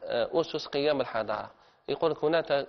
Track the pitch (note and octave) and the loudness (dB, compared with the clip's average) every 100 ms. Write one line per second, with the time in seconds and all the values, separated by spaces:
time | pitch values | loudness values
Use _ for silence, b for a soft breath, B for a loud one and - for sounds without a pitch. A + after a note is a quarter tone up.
0 | - A#2+ A2+ E3 D#3+ D3+ - C#3+ D3 D3 | -4 0 2 0 0 -4 -4 0 2 2
1 | B2 A2+ G#2+ G#2 G#2 - b b - C#3 | 0 -2 -2 -4 -6 -14 b b -8 -2
2 | D#3 D3 D3+ E3 D#3 C#3+ | 0 0 2 2 2 0